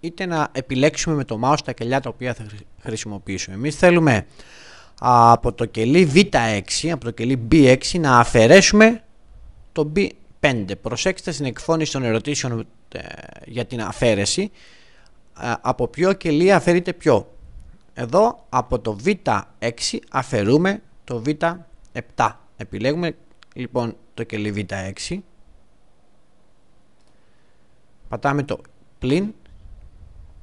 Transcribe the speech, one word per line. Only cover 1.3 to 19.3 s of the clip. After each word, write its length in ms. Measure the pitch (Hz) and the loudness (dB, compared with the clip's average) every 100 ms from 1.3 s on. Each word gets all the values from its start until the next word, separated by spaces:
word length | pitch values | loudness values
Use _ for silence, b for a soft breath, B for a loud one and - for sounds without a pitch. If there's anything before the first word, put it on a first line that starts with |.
| 107 | -4
mouse 140 | 123 147 | 0 0
τα 80 | - | -2
κελιά 280 | 123 117 131 | -8 -4 -4
τα 80 | 127 | -4
οποία 260 | - 123 | -10 -8
θα 100 | 117 107 | -8 -12
χρη-, 180 | 104 - - | -18 -20 -16
χρησιμοποιήσουμε. 760 | - 110 110 101 - 92 - 95 | -10 -10 -10 -12 -10 -10 -8 -6
Εμείς 200 | 139 147 | -6 2
θέλουμε, 500 | 180 175 160 110 - B B B B B B B | 4 6 4 2 -2 B B B B B B B
α, 280 | 123 123 117 | 2 6 8
από 200 | 117 123 | 6 2
το 120 | - | -4
κελί 400 | 113 - 113 160 | -6 -2 2 4
Β 120 | 175 147 196 | 6 4 4
έξι, 560 | 143 117 104 - - 156 | 2 0 -2 -4 -6 -4
από 140 | 160 | -6
το 60 | 120 | -8
κελί 380 | - 117 131 113 | -6 -4 -2 2
B 140 | 160 | 6
έξι, 340 | 131 131 - 180 | 8 6 2 -2
να 200 | 156 123 | 4 4
αφαιρέσουμε 840 | 117 120 113 185 190 208 220 233 - - - - - - - | 6 6 8 8 8 6 6 4 -10 -20 -20 -20 -20 -20 -12
το 200 | - 151 156 | -6 -2 -2
B 120 | 196 - - - | -2 -6 -20 -2
πέντε. 360 | 147 123 95 98 | -2 0 -6 -8
Προσέξτε 540 | - 120 190 185 - | -8 -4 -4 -4 -8
στην 160 | 143 139 | -8 -8
εκφώνηση 460 | 113 - 165 156 | -8 -4 -2 -2
των 100 | 139 | -4
ερωτήσεων, 640 | 123 110 123 143 131 117 110 _ _ | -2 -2 -4 -6 -6 -8 -10 _ _
ε, 80 | - - - - - | -18 -16 -18 -20 -20
για 200 | - 113 | -14 -10
την 160 | 117 120 | -8 -8
αφαίρεση, 720 | 104 - 123 104 101 - 202 b b b b b b - - - | -8 -2 0 2 0 -2 -6 b b b b b b -20 -20 -12
ε, 100 | 120 113 | -8 -6
από 280 | 120 127 123 | -4 -4 -4
ποιο 240 | - 185 | -2 -2
κελί 400 | 190 170 147 180 | 0 -2 0 4
αφαιρείται 400 | 190 175 175 175 | 2 2 0 0
ποιο. 380 | - 156 113 - - - - - - - | -2 2 2 0 -20 -20 -20 -20 -20 -20
Εδώ, 520 | - 120 160 226 233 - | -12 -2 2 2 0 -4
από 300 | 123 120 123 | -4 -2 -4
το 180 | 110 104 | -4 -4
Β 100 | 139 202 - | -4 -2 -2